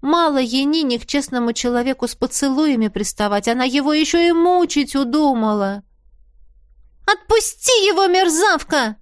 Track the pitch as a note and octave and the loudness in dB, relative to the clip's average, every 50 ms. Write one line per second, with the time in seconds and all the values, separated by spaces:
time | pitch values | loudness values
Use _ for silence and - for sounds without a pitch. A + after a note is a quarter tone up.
0 | - C4+ D#4 E4+ E4+ D#4+ D4 C#4 C4 A#3 A3+ C4 C4+ C#4 D4+ E4 D#4+ C4+ A#3+ A#3 | -2 0 0 2 2 2 2 0 -2 0 0 -2 0 0 0 0 0 -2 -2 -4
1 | - - - C#4+ C4+ - - B3 A#3+ A#3 A#3 - - B3 A#3+ B3 A#3+ B3+ C4+ B3+ | -6 -4 -4 -4 -4 -2 -4 -4 -2 -2 -4 -2 -4 -2 -2 0 -2 -2 -4 -4
2 | - A#3 - - - C4 - - - C#4 C4 C4 D#4 D#4 C#4 A#3 A3 G#3+ G#3 G3 | -4 -8 -4 -4 -4 -4 -4 -2 -2 -2 0 0 0 0 2 0 0 -2 -2 -4
3 | G#3 - - - G#3+ G#3 G3+ G3+ G3 - A#3 B3 B3+ C4 A#3+ C#4+ C#4 C#4+ D4+ D4+ | -6 -6 -4 -4 -2 -2 -2 -2 0 -2 -2 0 -2 -2 -2 -2 0 0 0 0
4 | D#4+ D4 - E4+ E4+ E4+ F4 E4 E4+ F4+ F4+ F4+ F4 E4 - C#4+ C#4+ - - C#4 | 0 0 2 2 2 2 2 2 2 2 4 2 2 0 0 -2 -2 -2 -2 -4
5 | C#4 A#3+ A#3 D4+ D#4 C#4+ C4+ A3+ A3 A3 G#3+ G#3 G3+ G3 G3 G3+ G3 _ _ _ | -2 0 0 2 2 2 2 0 0 0 0 -2 -2 -4 -6 -8 -12 _ _ _
6 | _ - _ _ - _ _ _ - - _ _ _ _ _ _ - _ _ _ | _ -20 _ _ -20 _ _ _ -20 -20 _ _ _ _ _ _ -20 _ _ _
7 | - - G#4 G#4 - _ A4 A4+ G#4 - - - - - B4+ A#4 G4 G4 G#4 E4+ | -2 -2 -2 -2 0 _ 0 2 2 0 -8 -6 0 2 2 2 4 2 2 2
8 | G4 F#4+ F4 F#4 F#4+ F4+ D#4 D#4 F4+ G#4+ F#4 D#4 - - - D4 B3+ A3 G#3+ - | 2 2 4 2 2 2 2 2 2 2 2 0 -2 -2 -2 -2 0 -2 -6 -10